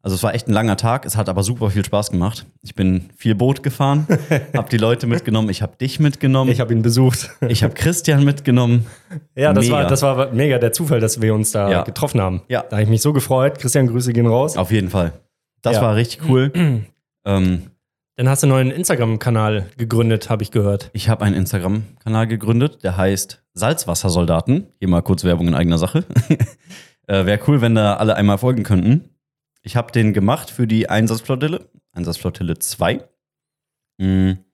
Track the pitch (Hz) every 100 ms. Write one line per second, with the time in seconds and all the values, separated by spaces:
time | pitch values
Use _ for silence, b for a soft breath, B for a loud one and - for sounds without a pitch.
0 | 95 92 110 113 117 104 113 98 117 131
1 | - 113 95 92 98 120 110 98 92 104
2 | 104 92 90 110 - _ - - 92 92
3 | - _ 113 104 127 139 139 - 139 143
4 | 151 165 - 151 - 135 101 117 113 120
5 | 120 117 - 110 110 90 - _ 127 -
6 | 151 - 139 131 131 120 117 117 117 117
7 | 127 123 - - 123 113 117 - 160 175
8 | - 143 143 143 - 123 120 120 113 B
9 | B 165 _ 131 147 - 117 147 - 135
10 | 139 131 135 120 147 123 117 - 160 123
11 | 110 - 110 107 107 107 98 90 - -
12 | 143 117 95 92 - 123 - 104 107 113
13 | 147 147 - 131 135 - 131 147 127 117
14 | 123 117 117 120 151 - 87 110 92 95
15 | 85 76 _ _ _ _ - 110 113 107
16 | 117 - 160 127 135 170 160 117 104 _
17 | _ _ 101 98 92 90 73 _ _ _
18 | _ - 127 139 143 131 127 139 180 147
19 | 113 110 - 113 107 107 87 - 113 113
20 | 117 110 - 107 107 113 101 101 - 107
21 | 110 110 104 95 92 101 87 107 107 -
22 | 110 110 113 110 107 117 147 - 92 92
23 | 95 95 - - _ 90 110 156 - 82
24 | 98 87 82 82 - 147 - _ 92 87
25 | - 92 90 85 85 71 85 82 90 156
26 | - - - 156 113 - _ - - _
27 | - 98 95 104 - 147 117 110 104 101
28 | 110 104 101 98 127 123 101 98 92 147
29 | - _ _ _ _ _ 101 120 - 117
30 | 107 101 98 139 - - 117 110 - 104
31 | 110 113 - 131 151 175 - _ _ -
32 | 85 82 - - 87 80 - - 90 -
33 | - _ _ _ _ _ _ _ _ -
34 | 95 95 95 95 _